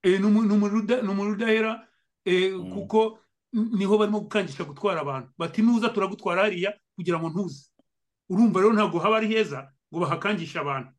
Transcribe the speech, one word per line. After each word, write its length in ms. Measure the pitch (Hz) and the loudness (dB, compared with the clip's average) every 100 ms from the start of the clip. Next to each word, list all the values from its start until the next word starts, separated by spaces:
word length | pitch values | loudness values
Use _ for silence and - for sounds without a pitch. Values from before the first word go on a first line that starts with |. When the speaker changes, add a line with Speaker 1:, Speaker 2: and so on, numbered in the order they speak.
Speaker 1:
Eh, 180 | 185 190 | 2 2
ni 60 | 202 | 4
umu-, 160 | 214 220 | 4 4
ni 60 | |
umuriro 240 | 208 202 214 | 2 2 0
uda-, 220 | 208 254 | 0 -2
ni 60 | 208 | 0
umuriro 260 | 196 202 202 | -2 -4 -2
udahera, 520 | 226 220 220 233 - _ _ _ | 0 0 0 -4 -12 _ _ _
eh, 280 | - 185 190 | 0 2 2
Speaker 2:
Mm. 160 | 190 180 | -2 -8
Speaker 1:
kuko 440 | 190 196 220 220 220 _ _ _ | -10 0 2 2 -2 _ _ _
n-, 160 | 226 220 214 | -4 -2 0
niho 200 | 196 214 | 2 4
barimo 220 | 208 208 | 2 0
gukangisha 440 | 208 214 175 139 | -2 -4 -4 -8
gutwara 360 | 160 143 208 170 | -12 -4 -4 -2
abantu. 320 | 147 131 123 _ | -4 -8 -10 _
Bati, 240 | 165 170 | -6 2
"Nuza 260 | 220 233 233 | 2 4 0
turagutwara 540 | 233 190 202 185 175 | -2 -4 -4 -2 2
hariya 360 | 214 180 185 208 _ - | 2 0 -4 -6 _ -10
kugira 220 | 170 165 | -4 -2
ngo 100 | 165 | -2
ntuze." 380 | 165 185 139 _ _ _ _ _ _ _ | -4 -6 -10 _ _ _ _ _ _ _
Urumva 300 | 185 233 185 | 2 4 6
rero 120 | 202 | 4
ntabwo 260 | 214 202 165 | 4 2 0
haba 180 | 180 220 | 2 2
ari 100 | 220 | 2
heza 440 | 220 190 135 135 _ _ | 0 -2 -6 -14 _ _
ngo 80 | 160 | -4
bahakangishe 580 | 165 165 196 202 160 170 | -2 -2 -2 -4 -6 -8
abantu. 320 | 143 135 120 | -6 -6 -8